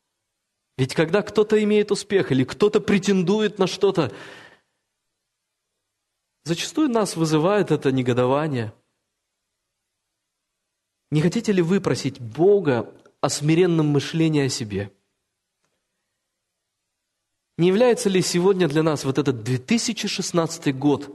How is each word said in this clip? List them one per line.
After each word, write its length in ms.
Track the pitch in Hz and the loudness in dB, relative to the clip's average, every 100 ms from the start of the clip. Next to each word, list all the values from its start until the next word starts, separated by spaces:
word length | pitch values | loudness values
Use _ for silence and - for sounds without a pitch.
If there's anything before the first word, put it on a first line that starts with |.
| _ _ _ _ _ _ _ - | _ _ _ _ _ _ _ -6
Ведь 180 | 131 | -4
когда 280 | - 160 202 | -2 0 0
кто-то 380 | - - 214 214 | 0 0 2 2
имеет 260 | 208 208 208 | 2 2 0
успех 400 | 202 - 190 143 | -4 -2 -2 2
или 140 | 131 | 0
кто-то 360 | 127 - 208 208 | -2 0 2 2
претендует 760 | 208 214 202 190 175 214 214 - | 0 0 2 0 2 0 0 -2
на 80 | 185 | -4
что-то, 460 | - 196 175 127 - - - - _ _ _ _ _ _ _ _ _ _ _ _ _ _ _ _ _ _ _ | 0 0 0 -2 -6 -18 -20 -20 _ _ _ _ _ _ _ _ _ _ _ _ _ _ _ _ _ _ _
зачастую 440 | 147 165 - - 311 | -6 -6 -4 -2 0
нас 280 | 226 190 165 | 0 -2 -2
вызывает 540 | 160 156 170 208 160 | 0 2 2 2 0
это 200 | 151 143 | 0 0
негодование. 800 | 131 127 120 123 139 160 127 107 - _ _ _ _ _ _ _ _ _ _ _ _ _ _ _ _ _ _ _ _ _ _ - | 0 0 0 2 0 -2 -4 -6 -10 _ _ _ _ _ _ _ _ _ _ _ _ _ _ _ _ _ _ _ _ _ _ -4
Не 100 | 151 | 0
хотите 320 | 170 233 220 | 0 0 0
ли 100 | 185 | 0
вы 180 | 165 190 | 2 0
просить 400 | 165 131 139 - | 0 -2 -4 -8
Бога 760 | 113 117 190 202 156 120 104 - - _ | -8 2 4 4 2 0 -2 -12 -20 _
о 80 | 143 | -4
смиренном 580 | - 147 160 185 165 151 | -2 0 2 2 2 2
мышлении 580 | 143 - 165 160 151 | 0 -2 -2 0 0
о 40 | 135 | -2
себе? 440 | - 107 95 101 _ _ _ _ _ _ _ _ _ _ _ _ _ _ _ _ _ _ _ _ _ _ _ _ _ _ - | -4 -6 -8 -8 _ _ _ _ _ _ _ _ _ _ _ _ _ _ _ _ _ _ _ _ _ _ _ _ _ _ 0
Не 120 | 175 | 2
является 400 | 196 254 233 202 | 4 4 2 0
ли 140 | 185 | 0
сегодня 460 | - 175 185 185 165 | 0 2 2 2 2
для 160 | 156 | 2
нас 200 | 160 147 | 0 0
вот 140 | 135 131 | -2 -2
этот 240 | 139 120 | 0 -2
две 160 | 110 127 | -2 -4
тысячи 480 | - 226 - 220 202 | 0 -2 -2 -6 -6
шестнадцатый 680 | - - 170 160 - 151 | -6 -4 -2 -2 -2 -4
год, 360 | 131 143 139 - | 0 0 0 -4